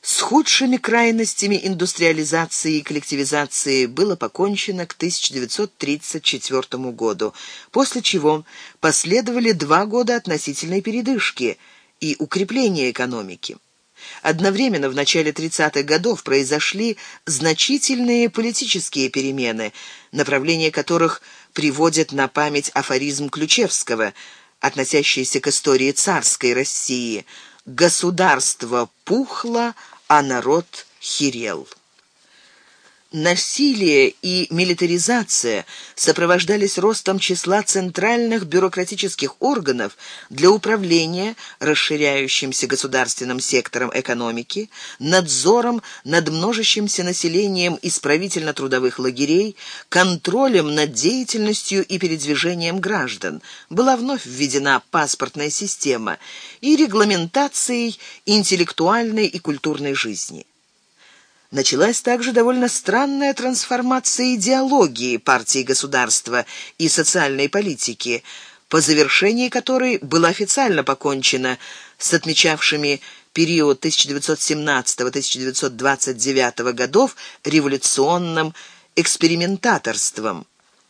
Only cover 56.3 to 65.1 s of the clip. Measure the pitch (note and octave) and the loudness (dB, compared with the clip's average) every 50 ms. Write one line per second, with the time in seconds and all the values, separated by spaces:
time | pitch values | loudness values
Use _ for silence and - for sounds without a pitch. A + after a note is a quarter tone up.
56.3 | - - - - - - - C4+ D4+ C#4 D#4 B3+ G3 A3 G#3 G#3+ G3+ F3+ E3+ E3+ | -18 -18 -18 -20 -18 -6 2 4 4 4 4 4 4 4 4 4 4 0 0 0
57.3 | - C4+ C#4+ C#4+ - - - - B3 A#3+ A#3 A#3 G#3+ - - - - - _ - | 0 0 0 0 0 -4 -2 -2 0 0 -2 -2 -4 -8 -14 -20 -20 -14 _ 2
58.3 | G#3 G#3+ G3 - F#3+ F3+ F3 E3+ - - E3 F3 G#3 A#3 A#3 A3+ G#3+ A3 G#3+ F3 | 2 2 4 2 2 2 0 0 0 0 2 2 2 2 2 0 0 0 0 0
59.3 | - F#3 - - D3 C#3 - D#3 D3+ C#3 C#3+ C#3+ C#3 C3+ - A#2 G#2 F2+ - - | -2 -4 -4 -4 -6 -2 -2 -4 -4 -2 -4 -4 -2 -2 -2 -4 -4 -8 -8 -10
60.3 | - D#2 - _ _ _ _ _ _ _ _ _ _ _ _ - - _ _ _ | -12 -14 -18 _ _ _ _ _ _ _ _ _ _ _ _ -20 -20 _ _ _
61.3 | _ _ _ _ - C#3 C3+ - - C3 E3+ G#3+ A#3+ - - B3 B3 B3 A#3 B3+ | _ _ _ _ -4 -2 -2 0 2 2 2 2 2 0 0 0 0 0 0 0
62.3 | B3 A#3+ A#3 A#3+ B3+ B3+ B3 B3 - - - - F#3+ A#3 C#4 C#4+ C#4 C#4 C#4+ C#4 | 2 4 4 4 4 2 0 0 -2 -4 -4 0 0 0 0 0 0 0 0 -2
63.3 | C4+ - B3+ B3+ B3+ A#3 - - B3+ B3 B3 B3 B3+ C4 B3+ - - - B3 B3+ | -2 -2 -2 -2 -2 -2 -4 -2 -2 -2 0 0 0 0 0 -2 -2 0 0 0
64.3 | B3+ A3+ F3+ G#3+ C4 C4 C4 C4+ C4+ C#4+ G#3+ D#3 B2 A2+ A#2+ B2+ | 0 0 2 2 2 2 4 4 6 4 4 4 2 -2 -2 -2